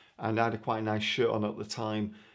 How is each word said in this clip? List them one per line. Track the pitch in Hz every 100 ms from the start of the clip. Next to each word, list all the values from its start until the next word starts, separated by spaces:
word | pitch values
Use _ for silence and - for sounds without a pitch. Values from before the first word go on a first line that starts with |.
| - -
And | 110 110
I | 113
had |
a | 110
quite | - 110
nice | 110 107
shirt | 107 - 117
on | 110
at | 104 -
the | 107
time. | - 110 107 104 - -